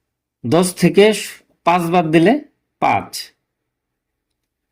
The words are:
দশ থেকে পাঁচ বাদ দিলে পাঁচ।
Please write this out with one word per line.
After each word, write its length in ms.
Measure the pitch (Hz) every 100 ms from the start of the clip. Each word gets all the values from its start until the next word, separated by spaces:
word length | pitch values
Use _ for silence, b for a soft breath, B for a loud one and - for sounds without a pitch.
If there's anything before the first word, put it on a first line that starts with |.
| _ _ _ _
দশ 240 | 120 160 185 -
থেকে 220 | 175 180 208 208 - - _ _ -
পাঁচ 180 | 175 165
বাদ 120 | 180 165
দিলে 220 | 165 175 294 - _ _ _
পাঁচ। 300 | 139 107 82 - - _ _ _ _ _ _ _ _ _ _ _ _ _ _